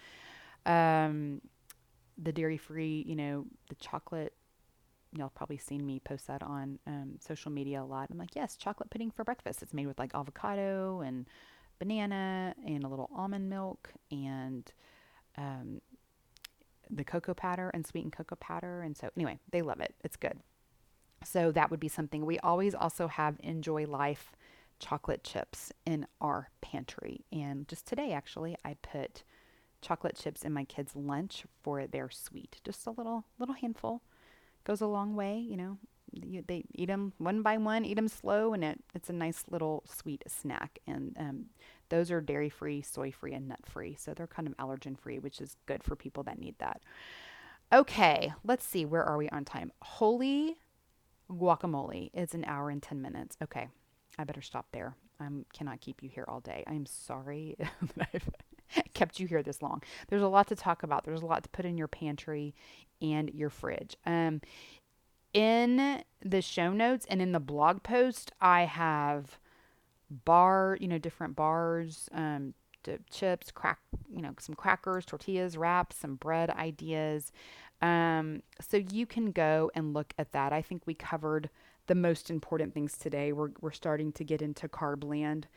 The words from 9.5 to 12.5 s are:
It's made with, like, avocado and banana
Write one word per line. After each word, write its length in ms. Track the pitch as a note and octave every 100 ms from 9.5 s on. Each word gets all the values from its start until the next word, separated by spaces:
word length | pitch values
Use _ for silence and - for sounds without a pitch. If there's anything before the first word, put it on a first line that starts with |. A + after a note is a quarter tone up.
| -
It's 100 | -
made 140 | D3+ C#3+
with, 120 | C#3
like, 140 | C3
avocado 880 | C#3+ C#3 - G#3 G3+ G3 F#3+ F#3+ F#3
and 260 | C3+ B2+ B2+ - - - - -
banana 760 | F#3 A3 G3+ G3 F#3+ F#3+ F#3